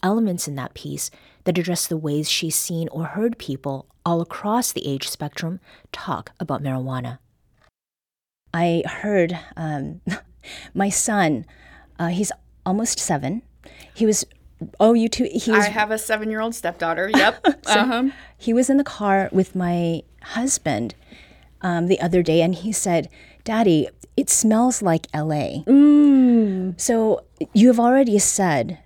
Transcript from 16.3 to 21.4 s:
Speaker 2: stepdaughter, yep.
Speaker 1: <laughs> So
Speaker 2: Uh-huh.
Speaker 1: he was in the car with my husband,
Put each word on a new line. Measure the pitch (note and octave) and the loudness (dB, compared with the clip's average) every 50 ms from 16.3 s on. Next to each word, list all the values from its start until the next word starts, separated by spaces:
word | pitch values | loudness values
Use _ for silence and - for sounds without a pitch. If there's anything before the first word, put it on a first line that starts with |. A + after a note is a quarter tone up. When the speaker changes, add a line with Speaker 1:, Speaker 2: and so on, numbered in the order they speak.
| G#3+ A3 A3 A#3 A3+ | -4 -4 -4 -4 -6
Speaker 2:
stepdaughter, | - - F3 F3 - E3+ E3 E3 E3 F#3+ G#3 | -6 -6 -6 -6 -4 -4 -2 -2 -2 -2 0
yep. | A3 C4+ - A3 - - - | 2 2 2 2 2 0 0
Speaker 1:
<laughs> | F4 C#4 - - | -2 -2 0 0
So | - G#3+ G#3 | 2 2 2
Speaker 2:
Uh-huh. | - B3+ A#3 A#3+ B3+ C#4 - - - - _ | 2 2 0 0 -2 -2 -4 -6 -18 -20 _
Speaker 1:
he | - - A#3 A3+ | -8 -4 0 2
was | B3 C4 - | 2 2 2
in | C4+ | 2
the | C#4 C#4 | 2 0
car | - - - G#3 G3+ G3 G3 F#3+ - | -2 -4 -4 0 2 2 2 0 0
with | - F#3+ F#3 - - | 0 0 0 0 -2
my | F#3 F3+ F3 F3 F3 E3+ E3+ E3 D3+ - _ _ _ | -4 -2 -2 0 0 0 -2 -2 -4 -8 _ _ _
husband, | - - - A#3 B3 C4+ - - - D3+ B2 G#2 A#2+ G#2 - - _ - - - - - - _ | -16 -10 -6 -4 -2 -2 -4 -4 -2 -4 -2 -2 -4 -6 -8 -12 _ -20 -20 -20 -20 -20 -20 _